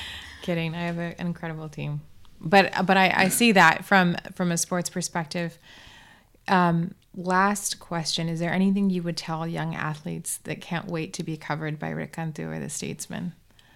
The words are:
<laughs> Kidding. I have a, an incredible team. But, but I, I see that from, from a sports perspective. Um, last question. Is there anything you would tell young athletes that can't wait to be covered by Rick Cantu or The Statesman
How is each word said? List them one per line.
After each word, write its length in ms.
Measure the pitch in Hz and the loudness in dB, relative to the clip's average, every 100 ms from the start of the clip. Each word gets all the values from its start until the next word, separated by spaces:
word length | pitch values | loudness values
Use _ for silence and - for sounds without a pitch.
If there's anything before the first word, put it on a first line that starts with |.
| - | -10
<laughs> 280 | - - - | -14 -16 -12
Kidding. 320 | - 170 165 | -4 -2 -2
I 120 | 170 170 | -4 -4
have 120 | 170 | -4
a, 160 | 170 - | -6 -6
an 60 | 175 | -6
incredible 420 | 170 165 156 156 | -6 -8 -10 -10
team. 320 | 151 147 147 - - - - | -8 -6 -6 -10 -20 -20 -8
But, 320 | 160 196 185 - | 6 6 6 2
but 120 | 185 190 | 4 6
I, 160 | 185 | 6
I 140 | - 190 | 4 4
see 240 | - 240 | 6 6
that 320 | 190 165 - | 8 8 6
from, 320 | - 196 175 - - | 4 4 4 0 -6
from 160 | - 180 | -4 -2
a 60 | 170 | -2
sports 320 | - 180 170 | -2 -4 -4
perspective. 680 | 180 170 175 156 175 170 - - - - - - - _ _ - | -6 -6 -6 -6 -6 -6 -10 -20 -20 -20 -20 -20 -20 _ _ 0
Um, 460 | 185 175 170 165 - _ | 4 4 2 0 -8 _
last 640 | 185 175 185 196 208 - - | -8 0 2 2 0 -4 -8
question. 500 | - 170 151 - 165 | -6 -6 -4 -4 -2
Is 120 | 160 | -2
there 120 | 170 | -2
anything 380 | 175 196 196 196 | 2 2 2 2
you 120 | 180 | 0
would 140 | 170 165 | -2 -6
tell 300 | - 160 165 | -6 -6 -4
young 280 | 165 160 | -4 -4
athletes 640 | - 156 151 170 165 - - | -4 -4 -6 -8 -8 -8 -10
that 160 | - - | -8 -10
can't 280 | - 165 - | -6 -6 -4
wait 240 | 165 175 | -6 -6
to 100 | - | -8
be 140 | 160 156 | -8 -8
covered 420 | - 151 156 151 | -6 -6 -4 -6
by 120 | 160 | -6
Rick 240 | 156 156 | -6 -8
Cantu 340 | - 160 151 - | -8 -8 -8 -8
or 100 | - | -8
The 120 | 143 | -8
Statesman 640 | - - - - - 175 - _ _ _ | -8 -8 -10 -10 -8 -10 -10 _ _ _